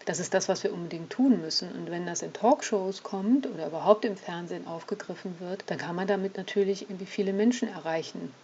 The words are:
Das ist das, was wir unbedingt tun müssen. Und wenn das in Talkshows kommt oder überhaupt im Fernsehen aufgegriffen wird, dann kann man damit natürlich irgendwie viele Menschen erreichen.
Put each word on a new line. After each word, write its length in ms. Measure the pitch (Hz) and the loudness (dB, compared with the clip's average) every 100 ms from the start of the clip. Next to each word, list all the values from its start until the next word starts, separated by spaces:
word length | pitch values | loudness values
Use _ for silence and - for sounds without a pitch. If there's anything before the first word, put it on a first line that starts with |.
| - | -4
Das 140 | 170 | -4
ist 140 | 180 | 0
das, 160 | 190 190 | 0 2
was 140 | 185 | 0
wir 100 | 196 | 0
unbedingt 380 | 175 170 165 165 | -2 -6 -8 -4
tun 280 | - 269 202 | 4 6 6
müssen. 300 | 160 - 180 | 2 -4 -4
Und 180 | 175 165 | -6 -6
wenn 160 | 170 175 | -4 -4
das 160 | 170 | -6
in 100 | - | -6
Talkshows 720 | - 220 294 - 208 185 190 | 2 4 4 4 0 0 -4
kommt 420 | - 196 202 269 269 | -6 -2 4 4 2
oder 220 | 175 160 | -4 -6
überhaupt 360 | 160 160 214 | 2 6 6
im 140 | 240 190 | 6 -4
Fernsehen 480 | - 175 175 175 - | -6 -6 -6 -8 -8
aufgegriffen 760 | 165 - 202 - 175 196 170 | -8 -6 -8 -6 -8 -8 -8
wird, 240 | 180 190 - | -6 -6 -6
dann 100 | 160 | -6
kann 180 | 151 170 | -4 -2
man 120 | 190 | 0
damit 300 | 196 190 190 | 2 0 -4
natürlich 520 | 185 208 196 190 - | -2 2 2 0 -4
irgendwie 160 | 190 185 | -10 -6
viele 280 | - 190 | -2 0
Menschen 360 | 196 220 247 220 | 4 4 4 0
erreichen. 640 | 185 160 165 160 - 170 - | -4 -2 -2 -4 -8 -10 -12